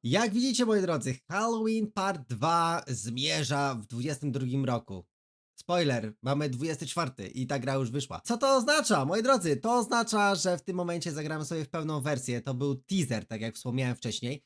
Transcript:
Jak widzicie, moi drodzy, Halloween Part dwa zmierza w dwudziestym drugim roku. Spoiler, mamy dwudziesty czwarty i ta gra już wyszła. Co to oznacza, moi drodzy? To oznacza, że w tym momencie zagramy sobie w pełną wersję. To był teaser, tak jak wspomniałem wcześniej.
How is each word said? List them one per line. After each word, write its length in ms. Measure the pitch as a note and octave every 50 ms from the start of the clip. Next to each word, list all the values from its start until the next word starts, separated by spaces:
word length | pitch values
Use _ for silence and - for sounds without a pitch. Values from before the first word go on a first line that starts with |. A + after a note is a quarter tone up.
| - A#2+
Jak 240 | C3 G3 A#3 A3+ G3
widzicie, 320 | A#3 B3 C4+ A#3+ - B3
moi 160 | A3 A3 G#3
drodzy, 340 | F#3 F3 E3 C#3+ A#2+ C3 B2+ C3 _ _
Halloween 600 | E3 G3 A3 A#3 A#3 A3 A3 A3 A3 A3 G#3+ G#3+
Part 380 | - G#3 F#3+ G3 G3 D#3+ B2+ _
dwa 540 | A#2+ G#2 G2+ D#3+ E3+ E3+ E3 E3 E3 F3 -
zmierza 880 | - B2+ G2+ G2 G#2+ A2 B2+ C3+ D3+ D#3+ D#3 D3 C3 D3 C#3+ C#3+ C#3 C3
w 100 | A#2 G#2
dwudziestym 460 | - A#2 A#2 B2 D#3 D3 C3 D3 D3
drugim 340 | A#2 C3 C3 B2+ B2 C#3 C3+
roku. 400 | B2+ B2 A#2 - - G2+ F#2 F2 _ _ _ _ _ _ _ _ _ _ -
Spoiler, 540 | - - F3 F3+ E3 C#3+ B2+ A#2 A2 G#2+ G#2+ _
mamy 280 | - B2+ C#3 C#3+ D3+ D3
dwudziesty 360 | B2+ A#2+ C#3+ E3 D#3 - -
czwarty 420 | - - F3 E3 C3+ - - G2
i 200 | F#2 - B2 C3
ta 120 | B2+ C#3+ C#3
gra 140 | A#2+ C3+ C3+
już 180 | C3+ C3+ A2+
wyszła. 300 | A#2+ C#3+ C3 - - -
Co 160 | - - A#3
to 180 | A#3 C#4 C4+ C#4
oznacza, 500 | C4 A3+ B3+ D4 D#4 - - G#3+ D3+ C3
moi 180 | C#3 F3 A3 A3
drodzy? 340 | B3+ C4+ A#3 F3 E3 C#3+
To 200 | B2+ - A3+ A#3+
oznacza, 580 | B3 A3+ A3 A#3+ A#3 A#3 A3+ G#3+ G#3 G3+ G3+ G3
że 220 | E3+ D3 F#3 F3+
w 40 | E3+
tym 140 | - - F#3
momencie 360 | F3+ F3 F3 E3+ E3+ C#3+ F3
zagramy 340 | - D#3+ D3+ D3+ D#3 D#3 D#3
sobie 200 | - E3+ D#3+ D#3
w 40 | -
pełną 320 | - E3 D#3 D#3 D#3 D3
wersję. 400 | B2+ D3+ D3 B2+ B2+ - A#2+ A#2+
To 120 | A2 C#3 C3
był 220 | B2 C#3 C#3+ C#3
teaser, 500 | C3 _ _ F#3+ F#3+ D#3 - A#2+ G#2+ G#2
tak 160 | _ A2+ G#2+
jak 140 | A2 A2+ A2
wspomniałem 400 | - - B2+ A#2 C3 C3 B2 B2
wcześniej. 480 | - - A#2+ G#2+ - - A#2+ C#3 C#3+ _